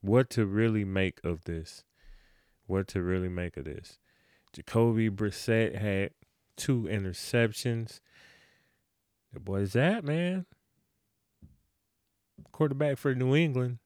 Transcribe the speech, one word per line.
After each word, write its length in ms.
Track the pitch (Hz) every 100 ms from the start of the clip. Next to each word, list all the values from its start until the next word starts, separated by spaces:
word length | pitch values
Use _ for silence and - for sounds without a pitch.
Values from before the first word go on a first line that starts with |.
what 280 | 98 117 131
to 140 | - 104
really 400 | 101 113 107 98
make 340 | 95 95 -
of 200 | 85 82
this. 400 | - 82 82 - _ _ - - _ _ _ _ -
What 200 | 95 95
to 120 | 98
really 260 | 87 92 92
make 280 | 90 87 -
of 80 | 71
this. 340 | 73 - - _ _ _ _ _
Jacoby 560 | - - 117 117 113 110
Brissett 680 | 98 107 - - 113 113 -
had 360 | 104 98 98 _ _ _ _ -
two 300 | - 127 98
interceptions. 1080 | 104 95 87 - 123 117 107 123 117 113 - _ - - - _ _ _ _ _ _ _ _ _
The 60 | 87
boy 260 | 87 98 101
Zach, 380 | 117 151 226
man. 440 | 147 156 175 190 175 _ _ _ _ _ _ _ _ _ - _ _ _ _ _ _ _ _ - -
Quarterback 460 | - 151 139 147 135
for 160 | 143
New 220 | 127 127 143
England 420 | 170 127 127 120